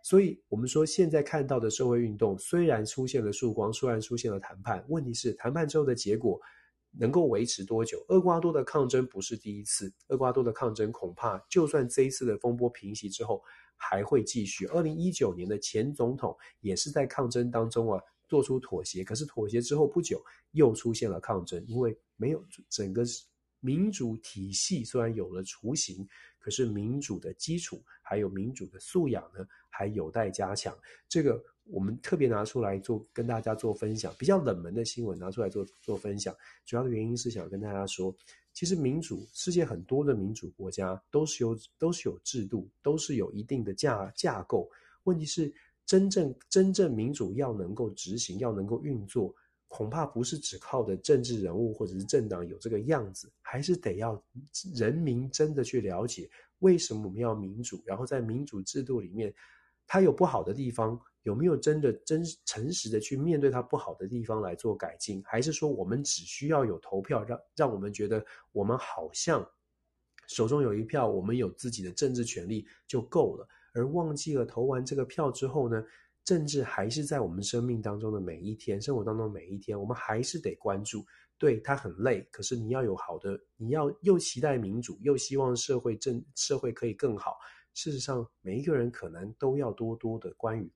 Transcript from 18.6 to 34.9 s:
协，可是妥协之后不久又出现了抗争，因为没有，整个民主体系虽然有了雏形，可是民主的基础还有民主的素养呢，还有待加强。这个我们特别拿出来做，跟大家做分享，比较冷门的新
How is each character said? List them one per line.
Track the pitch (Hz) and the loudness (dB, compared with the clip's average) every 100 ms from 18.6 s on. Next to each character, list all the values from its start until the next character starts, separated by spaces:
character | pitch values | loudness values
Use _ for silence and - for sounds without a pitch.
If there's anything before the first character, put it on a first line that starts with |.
| - 90 | -2 -6
协， | - 90 | -4 -8
可 | 92 | -6
是 | 113 147 | -6 -4
妥 | - 107 | -4 0
协 | 117 | 0
之 | 120 147 | 2 4
后 | 151 | 4
不 | 175 | 4
久 | 165 90 - - _ | 0 -4 -6 -20 _
又 | 151 135 | 6 6
出 | 110 120 | 6 0
现 | 110 113 | 0 -2
了 | 85 | -2
抗 | - 101 85 | -2 -2 -2
争， | 87 107 | -8 -4
因 | 117 | 0
为 | 120 110 _ _ | 0 -2 _ _
没 | 117 | -2
有， | 156 - - - | -2 -6 -20 -8
整 | - 98 | -4 -2
个 | 101 120 - - _ _ _ | 0 0 -2 -14 _ _ _
民 | 127 151 208 | -2 2 2
主 | 196 123 110 | 0 -4 -4
体 | - 101 95 | -8 -10 -6
系 | 98 - 175 110 | -2 0 -2 0
虽 | 127 | 0
然 | 117 | 0
有 | 113 90 | 0 -4
了 | 92 | -6
雏 | 95 - 110 113 | -8 -8 -4 -2
形， | - 92 98 - - _ | -2 -6 -14 -16 -20 _
可 | - | -8
是 | 104 120 | -2 0
民 | 104 104 139 | 0 -2 -4
主 | 143 92 | -4 -6
的 | 90 | -6
基 | 95 - 170 | -8 -4 -4
础 | - 82 _ - | -4 -12 _ -20
还 | - 98 | -4 -2
有 | 98 | -2
民 | 95 110 | -2 -6
主 | 131 90 | -6 -12
的 | 92 | -14
素 | - 185 151 | -2 0 2
养 | 98 - 92 | -2 -6 -14
呢， | 95 - _ | -14 -16 _
还 | - 101 | -6 -4
有 | 107 80 | -2 -4
待 | 113 104 | -2 -2
加 | 92 95 101 | -2 -2 -2
强。 | 104 - - - _ | -6 -10 -18 -20 _
这 | 170 | 2
个 | 143 110 - _ | 4 2 -4 _
我 | - 160 | -8 -2
们 | 98 117 | -2 -4
特 | - - | -2 2
别 | 135 | 4
拿 | 107 107 | 2 0
出 | 127 | 0
来 | 104 98 | 0 -2
做， | 98 110 107 | -2 -4 -4
跟 | - 117 | -6 -2
大 | 113 | -2
家 | 113 110 | -2 -2
做 | 113 | 0
分 | 101 107 110 | 0 -2 -2
享， | 95 - | -6 -2
比 | 135 | 4
较 | 196 | 4
冷 | 135 90 | 4 -2
门 | 85 | -2
的 | 104 | -4
新 | 117 | -4